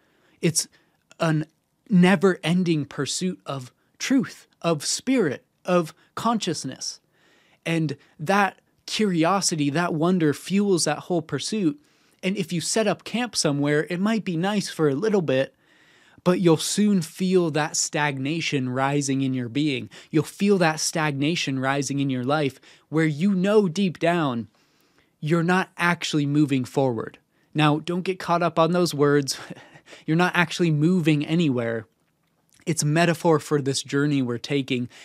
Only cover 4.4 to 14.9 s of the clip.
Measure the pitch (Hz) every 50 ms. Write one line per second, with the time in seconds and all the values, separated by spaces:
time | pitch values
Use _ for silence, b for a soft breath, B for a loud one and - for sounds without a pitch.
4.4 | - _ _ _ - 170 170 147 - - - - - 254 269 247 190 143 117 -
5.4 | _ _ _ _ _ - 180 175 165 156 - b b b b - - 226 240 220
6.4 | - 185 147 - - 131 123 - - - - - _ b b b b b b b
7.4 | b b b b b 165 165 165 160 143 139 b b b b b 156 165 196 202
8.4 | 202 185 - _ _ _ _ _ _ - - - 214 202 180 160 156 170 196 196
9.4 | - - 180 151 147 143 135 170 175 175 180 147 160 175 190 180 165 151 135 -
10.4 | - - 185 202 208 202 185 160 - 156 147 - - - 180 165 156 - 151 135
11.4 | - - 220 220 190 151 143 - b b b b b b b b - 185 202 208
12.4 | 170 - 180 165 151 - - 220 220 202 165 - - - - 226 247 240 - -
13.4 | - 156 143 143 143 147 147 151 165 - 175 175 196 214 226 220 - 190 170 156
14.4 | 180 196 214 202 - - - - 156 143